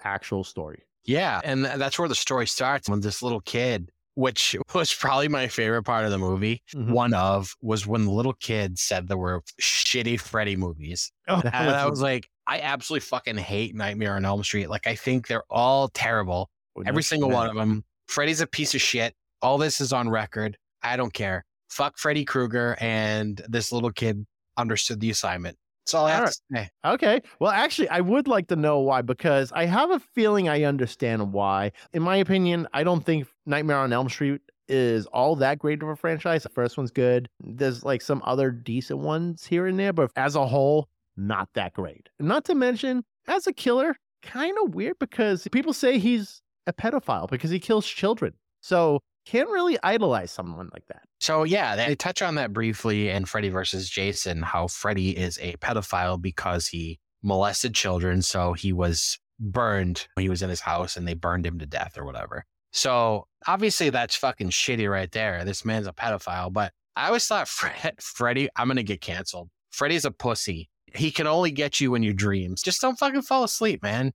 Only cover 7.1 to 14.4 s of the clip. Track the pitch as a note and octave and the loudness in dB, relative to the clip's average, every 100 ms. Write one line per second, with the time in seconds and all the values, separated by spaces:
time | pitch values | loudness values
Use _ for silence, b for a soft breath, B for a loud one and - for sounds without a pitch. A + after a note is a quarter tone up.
7.1 | G2+ F#2+ G2 F#2+ - A2+ A2 G2+ A2+ G#2 | 4 4 2 -2 -6 -2 -2 0 0 2
8.1 | G2+ B2+ - - A2 G2 F2+ - F#2+ F2+ | 2 0 -2 -2 -2 -2 -2 -2 -2 -2
9.1 | F#2+ F2+ F2+ - - - - - B2 A#2 | -2 -2 -4 -6 -4 -2 0 0 0 0
10.1 | A#2 - A2 G#2 F#2+ F2+ D#2 D2+ F2 - | -2 -2 -2 0 0 -2 -4 -8 -6 -8
11.1 | - - F3+ B2+ B2+ B2 C#3 C#3+ C#3+ C#3 | -8 -2 0 0 0 2 2 0 0 0
12.1 | B2+ - _ - D#3 D3 C#3 - D#3 - | -2 -6 _ -6 -4 -2 -4 -2 -4 -2
13.1 | - - G#2+ F2+ G#2 A2+ G#2+ G#2 G#2 G#2 | -4 -4 -6 -4 -4 -4 -4 -6 -2 -2
14.1 | G2 G2 G2+ | 0 0 0